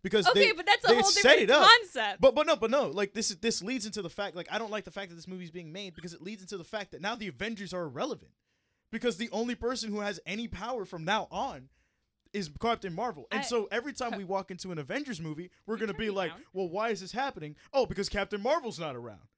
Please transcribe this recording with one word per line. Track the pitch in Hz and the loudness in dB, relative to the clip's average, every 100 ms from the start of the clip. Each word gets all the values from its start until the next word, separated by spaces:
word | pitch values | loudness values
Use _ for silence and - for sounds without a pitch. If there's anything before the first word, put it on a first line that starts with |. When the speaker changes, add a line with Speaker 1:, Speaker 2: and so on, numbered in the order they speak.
Speaker 1:
Because | 185 208 269 | 2 4 6
Speaker 2:
Okay, | 453 440 | 6 6
Speaker 1:
they, | |
Speaker 2:
but | 349 | 4
that's | 359 466 | 2 4
a | - | 6
Speaker 1:
they | |
Speaker 2:
whole | 240 | 6
Speaker 1:
set | 392 403 | 6 6
Speaker 2:
different | 269 - | 8 8
Speaker 1:
it | 196 | 8
up. | 294 381 | 8 10
Speaker 2:
concept. | 466 392 247 214 - | 10 6 -4 -4 6
Speaker 1:
But, | 269 | 6
but | 240 | 6
no, | 311 302 | 2 2
but | 220 | 2
no. | 277 202 | 2 2
Like, | 170 202 | 0 -2
this | - - | -2 -4
is, | 180 | -2
this | 226 220 | -2 -2
leads | 185 254 | -4 -6
into | 214 214 | -6 -8
the | 170 | -8
fact, | - 202 | -6 -8
like, | 165 165 | -8 -6
I | 208 | -6
don't | 220 | -4
like | 214 | -8
the | 180 | -8
fact | 196 190 | -12 -12
that | |
this | 170 165 | -14 -14
movie's | 185 175 | -12 -12
being | 175 160 | -12 -12
made | 180 196 | -12 -14
because | 160 175 | -14 -16
it | 170 | -12
leads | 175 220 | -12 -12
into | 185 196 | -12 -12
the | |
fact | 160 214 190 | -8 -8 -8
that | 139 | -8
now | 196 | -6
the | 240 202 | -6 -10
Avengers | 127 208 220 185 | -6 -8 -6 -8
are | 180 | -6
irrelevant. | 160 127 269 190 - _ _ _ _ _ _ | -6 -6 -6 -6 -12 _ _ _ _ _ _
Because | 226 240 170 | -2 -2 -2
the | 226 | -4
only | 202 240 | -2 -2
person | 240 233 254 220 | -2 -4 -4 -4
who | 208 | -4
has | 208 180 | -4 -6
any | - 208 233 | -8 -8 -6
power | 180 220 254 | -8 -6 -6
from | 185 175 | -6 -6
now | 160 214 170 | 0 0 -2
on | 175 262 151 131 _ _ _ _ _ _ | -6 -6 -8 -16 _ _ _ _ _ _
is | 202 165 139 | -8 -8 -2
Captain | 226 226 190 | 0 0 -2
Marvel. | 196 240 151 117 | -4 -6 -6 -6
And | 240 | -4
Speaker 2:
I | |
Speaker 1:
so | 269 233 202 | 0 -2 0
every | 220 285 | -4 -4
time | - 240 | -6 -6
Speaker 2:
Ca- | 214 | -6
Speaker 1:
we | |
walk | 180 190 185 | -4 -4 -4
into | 185 190 | -12 -8
an | 165 | -8
Avengers | 135 285 285 175 | -6 -6 -6 -8
movie, | 160 151 180 _ | -8 -10 -12 _
we're | - 220 | -8 -4
Speaker 2:
Can | |
you | 214 | -4
Speaker 1:
gonna | 185 | -4
Speaker 2:
turn | 220 | -2
Speaker 1:
be | |
Speaker 2:
me | |
Speaker 1:
like, | 196 170 | -2 -4
Speaker 2:
down? | 175 - | -6 -12
Speaker 1:
"Well, | 185 180 | -6 -4
why | 180 226 | -2 -2
is | 196 | -2
this | 185 | -6
happening?" | 220 269 190 151 151 - | -4 -4 -6 -14 -14 -2
Oh, | 277 | 0
because | 208 - 190 | 0 -2 -2
Captain | 202 196 208 | -2 -2 -2
Marvel's | 220 330 247 147 | 2 0 0 -6
not | 156 | -8
around. | 123 117 101 - | -8 -10 -16 -20